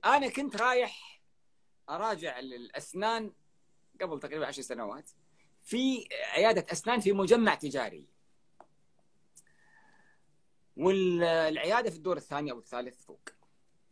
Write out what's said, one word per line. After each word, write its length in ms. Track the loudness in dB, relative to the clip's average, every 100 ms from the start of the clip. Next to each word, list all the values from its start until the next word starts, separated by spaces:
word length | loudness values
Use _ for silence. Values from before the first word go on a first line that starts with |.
أنا 240 | 4 4 4
كنت 340 | -2 -4 0
رايح 580 | 2 2 0 -6 -20 -20 _ _ _ _ _ _ -10
أراجع 480 | -4 -2 -2 -6 -8
ال-، 160 | -10
الأسنان 760 | -12 -12 -12 -10 -4 -2 -2 -4 -12 _ _ _ _ _ -8
قبل 200 | -6 -6
تقريبًا 260 | -8 -6 -6
عشر 160 | -6
سنوات 480 | -8 -6 -6 -8 -14 -20 _ _ _ _
في 460 | -4 0 0 0 -4 -6 -2
عيادة 320 | 4 4 4 0
أسنان 280 | -4 0 2
في 120 | 2
مجمع 420 | 2 2 2 2
تجاري، 520 | 2 -2 -4 -4 -8 -18 _ _ _ _ -20 -20 _ _ _ _ _ _ -20 -20 _ _ -20 -20 -20 _ _ _ _ _ _ _ 0
والعيادة 1120 | 4 4 4 4 4 4 2 0 2 2 0
في 60 | -2
الدور 200 | -2 -4
الثاني 340 | -2 -4 -4
أو 80 | -6
الثالث 460 | -8 -8 -8 -12
فوق، 240 | -20 -18 -18 -20 _ _ _ _ _